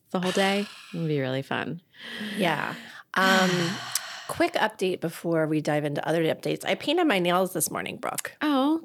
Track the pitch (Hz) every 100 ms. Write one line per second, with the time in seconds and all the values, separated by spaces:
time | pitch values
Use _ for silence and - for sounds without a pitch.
0 | _ 185 185 185 196 202 208 - - 175
1 | 160 147 131 135 135 120 - 170 - -
2 | - - 208 202 175 151 - - - -
3 | - - 190 190 185 175 170 208 - -
4 | - - - - 339 - - - 185 180
5 | 165 - 175 165 156 156 151 151 147 147
6 | - 165 160 - 151 156 - 196 - 339
7 | 320 196 175 175 185 170 - 170 - -
8 | - - - - 302 269 277 320